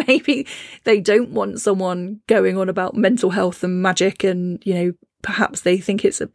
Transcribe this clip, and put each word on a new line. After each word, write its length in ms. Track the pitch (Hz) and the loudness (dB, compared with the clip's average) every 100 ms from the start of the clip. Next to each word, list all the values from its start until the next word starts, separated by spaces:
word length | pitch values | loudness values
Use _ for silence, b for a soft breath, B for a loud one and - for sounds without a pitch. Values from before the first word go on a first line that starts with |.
| - | 4
maybe 400 | 320 - 262 B B B B | 2 2 -2 B B B B
they 160 | - 208 | 2 2
don't 300 | 185 208 240 | 4 2 2
want 300 | 226 202 - | -2 -4 -2
someone 600 | - 196 185 180 180 214 - | 0 0 0 -4 -6 -8 -2
going 300 | 214 190 185 | 2 2 0
on 120 | 190 | -2
about 260 | 185 185 - | -2 -4 0
mental 340 | 190 240 185 | 2 2 2
health 320 | 190 185 180 | 0 -2 -2
and 200 | 180 180 | -4 0
magic 420 | 185 180 190 - | 0 2 0 0
and, 380 | 196 180 180 175 | 0 0 -2 -4
you 100 | - | -2
know, 180 | 180 175 175 _ _ | 0 -2 -4 _ _
perhaps 380 | - 208 220 - | -6 -2 -2 0
they 180 | 180 185 | 0 0
think 260 | 185 196 | 0 0
it's, 160 | - - | 0 0
a, 80 | - | -6